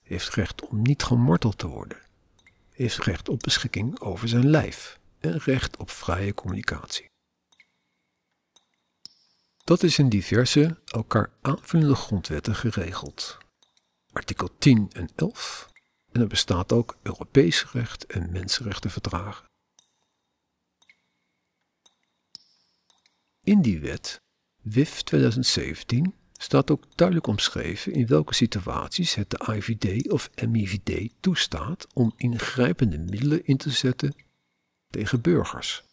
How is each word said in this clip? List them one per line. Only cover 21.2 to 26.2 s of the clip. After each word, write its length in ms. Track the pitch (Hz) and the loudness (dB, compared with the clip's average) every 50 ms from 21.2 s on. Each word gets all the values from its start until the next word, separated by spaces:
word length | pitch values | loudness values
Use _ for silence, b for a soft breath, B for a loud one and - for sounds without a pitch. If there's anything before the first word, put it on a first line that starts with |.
| _ _ _ _ _ _ _ _ _ _ _ _ _ _ _ _ _ _ _ _ _ _ _ - _ _ _ _ _ _ _ _ _ _ _ _ _ _ _ _ _ _ _ _ | _ _ _ _ _ _ _ _ _ _ _ _ _ _ _ _ _ _ _ _ _ _ _ -20 _ _ _ _ _ _ _ _ _ _ _ _ _ _ _ _ _ _ _ _
In 220 | _ - 208 208 | _ 4 6 6
die 180 | 165 117 92 78 | 6 4 2 0
wet, 420 | 73 69 65 - - - - - _ _ _ _ _ _ _ _ | -4 -6 -8 -8 -10 -12 -12 -12 _ _ _ _ _ _ _ _
wif 400 | _ 110 104 123 143 - - - | _ -2 2 2 2 2 0 -8
tweeduizend 440 | - - - 147 131 123 110 127 123 | -6 0 2 4 4 4 2 2 0
zeventien, 680 | - - - - 69 78 - - _ 117 120 160 185 - _ | 0 0 0 -2 -4 -8 -10 -4 _ 0 2 2 0 -2 _